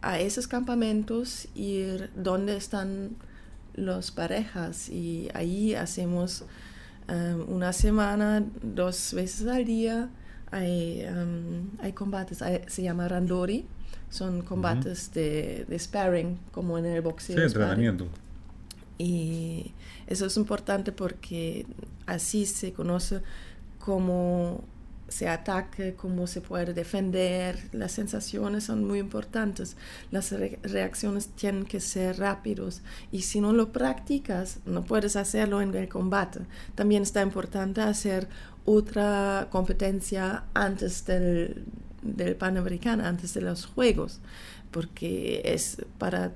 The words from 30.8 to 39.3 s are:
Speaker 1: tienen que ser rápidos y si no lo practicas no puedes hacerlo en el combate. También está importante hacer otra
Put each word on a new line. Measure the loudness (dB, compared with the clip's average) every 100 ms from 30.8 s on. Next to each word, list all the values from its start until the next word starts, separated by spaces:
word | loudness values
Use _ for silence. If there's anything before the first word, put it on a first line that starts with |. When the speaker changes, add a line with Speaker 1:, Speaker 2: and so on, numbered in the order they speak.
| 0 0 0 0 -4
Speaker 1:
tienen | -2 0 0 -2
que | -4
ser | -2 0 0 2
rápidos | 0 0 -2 -2 -4 -6 -10 -12 -8
y | -4
si | 0 2
no | 6
lo | 6 6
practicas | 2 2 0 0 -2 0 -2 -2 -6 -2
no | -2
puedes | 2 2 4 0
hacerlo | 2 2 4 4
en | 2 0
el | -2
combate. | 0 2 2 0 -4 -10 -10 -10
También | 2 6 6
está | 6 4
importante | 2 2 -2 -2 0 2
hacer | 2 2 2 0 -2 -8 -12 -4 6
otra | 6 6 2 4 4 4